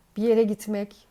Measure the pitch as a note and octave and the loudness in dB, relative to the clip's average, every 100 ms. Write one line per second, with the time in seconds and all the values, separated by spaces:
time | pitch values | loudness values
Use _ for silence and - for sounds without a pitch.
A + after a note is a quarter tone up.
0 | _ - A3+ A3+ G#3+ G#3 - G#3 G#3 - | _ -2 2 2 2 -2 -6 -6 -6 -12
1 | _ | _